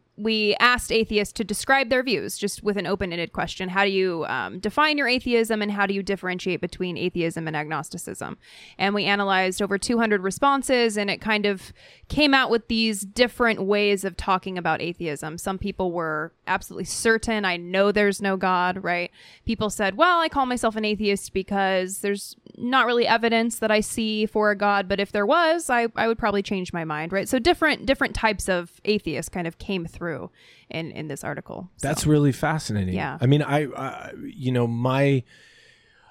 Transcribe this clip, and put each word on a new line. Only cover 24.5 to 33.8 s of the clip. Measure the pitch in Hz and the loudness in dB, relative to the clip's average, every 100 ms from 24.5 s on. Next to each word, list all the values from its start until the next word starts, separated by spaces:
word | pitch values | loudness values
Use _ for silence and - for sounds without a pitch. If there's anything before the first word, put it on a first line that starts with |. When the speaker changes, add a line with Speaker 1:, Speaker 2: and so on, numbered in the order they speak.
| 202 | 2
Speaker 1:
God, | 202 202 190 | 2 0 0
but | 190 | -2
if | 196 | 0
there | 208 202 | 0 2
was, | 330 320 339 320 | 4 4 2 2
I, | 240 233 - | 0 0 0
I | 226 | 0
would | 226 | 0
probably | 220 202 | 0 0
change | 196 196 180 | -2 -4 -4
my | 170 160 | -6 -6
mind," | 151 165 | -6 -4
right? | 196 196 | -4 0
So | 262 | 2
different, | 330 339 311 262 226 | 4 4 2 0 0
different | 277 - - | 0 0 0
types | 220 202 - | 0 0 0
of | 180 175 _ | -2 -2 _
atheists | - 214 - 143 - | 0 0 0 -6 -6
kind | 190 170 | -6 -6
of | - | -8
came | - 190 165 | -6 -6 -6
through | - 170 139 123 _ - - _ | -8 -8 -8 -10 _ -20 -20 _
in, | 160 160 | -10 -8
in | - 151 | -10 -10
this | 135 | -8
article. | - 147 - - 180 - | -8 -10 -10 -14 -14 -8
So. | 139 | -4
Speaker 2:
That's | 156 151 | 0 4
really | 151 143 | 6 4
fascinating. | 120 151 160 - 104 92 | 2 -2 -2 -2 -2 -2
Speaker 1:
Yeah. | 92 139 - | -2 -4 0
Speaker 2:
I | 123 | 4
mean, | 147 | 6
I, | 143 143 139 | 4 0 0
I, | - | -6